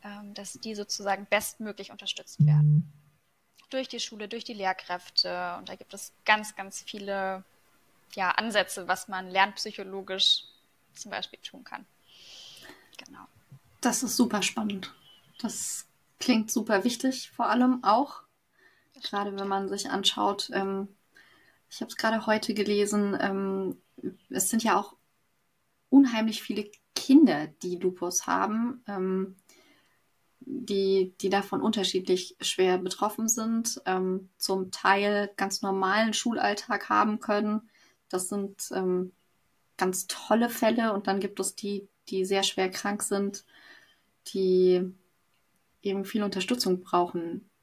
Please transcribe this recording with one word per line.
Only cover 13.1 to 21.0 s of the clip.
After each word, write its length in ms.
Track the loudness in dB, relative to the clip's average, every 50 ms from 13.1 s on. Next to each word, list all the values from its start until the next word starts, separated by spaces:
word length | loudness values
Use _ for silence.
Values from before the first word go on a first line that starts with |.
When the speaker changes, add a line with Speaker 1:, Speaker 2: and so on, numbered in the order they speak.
| -20 -20 -20 -20 _ _ _ _ -20 -20 _ _ _ _
Speaker 2:
Das 220 | -2 0 0 0 -2
ist 140 | -4 2
super 260 | 2 2 2 2 -2 -2
spannend. 500 | -2 -2 -2 -4 -4 -4 -6 -8 -12 -16 -20 _ -20 -20 -20 _ _ _ -8
Das 460 | -8 -8 -6 -6 -8 -8 -8 -10 -12 _ _ _ _ _ _ _
klingt 300 | 0 2 2 2 2 0
super 340 | -2 -4 0 2 0 2 2
wichtig, 460 | 2 -2 0 -2 -2 -2 -2 -8 -14
vor 180 | -6 -4 0 0
allem 340 | 4 4 6 4 4 4 4
auch. 380 | 4 4 4 4 0 -4 -18 -20 _ _ _ _ _ _ _ _ _ _ _ _ _ _
Speaker 1:
Das 100 | -14 -12
Speaker 2:
Gerade 260 | -6 -4 -4 -4 -4
Speaker 1:
stimmt, 100 | -4 -6
Speaker 2:
wenn 60 | -4
Speaker 1:
ja. 20 | -2
Speaker 2:
man 200 | -2 -2 -2 -4
sich 180 | -6 -6 -6 -4
anschaut, 640 | -4 0 0 0 0 2 0 0 0 -2 -4 -4 -2
ähm, 360 | -2 -2 0 -2 -4 -4 -6 -10 _